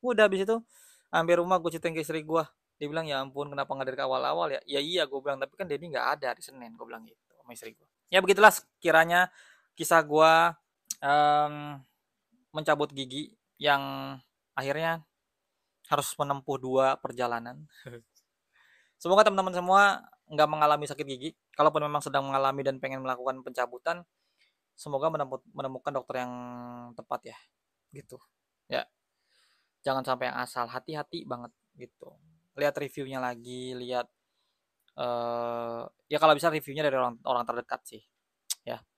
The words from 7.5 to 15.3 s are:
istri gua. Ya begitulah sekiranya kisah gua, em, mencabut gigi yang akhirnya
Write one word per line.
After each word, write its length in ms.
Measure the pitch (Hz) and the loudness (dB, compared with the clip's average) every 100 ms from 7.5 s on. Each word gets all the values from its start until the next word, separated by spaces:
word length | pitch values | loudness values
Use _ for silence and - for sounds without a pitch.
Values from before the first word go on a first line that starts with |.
istri 240 | 120 113 113 | -18 -18 -20
gua. 140 | _ _ _ | _ _ _
Ya 160 | 180 | 2
begitulah 300 | 185 196 214 - | 4 8 8 8
sekiranya 720 | - _ 170 160 165 175 180 _ - _ _ _ | -10 _ 4 6 6 4 2 _ -20 _ _ _
kisah 240 | 156 170 151 | 4 4 4
gua, 480 | 151 160 160 170 160 _ _ _ - | 6 8 8 4 0 _ _ _ -8
em, 720 | 139 147 147 147 147 147 147 143 - _ _ _ _ _ _ 151 | 0 4 4 4 0 -4 -10 -12 -16 _ _ _ _ _ _ -8
mencabut 340 | 156 147 147 139 | 0 0 0 -4
gigi 400 | 131 135 151 _ _ _ | -8 -8 -12 _ _ _
yang 560 | 147 139 139 135 135 135 _ _ _ - | 2 2 0 -8 -10 -12 _ _ _ -8
akhirnya 480 | 135 143 165 165 156 _ _ | -4 -2 -2 -4 -8 _ _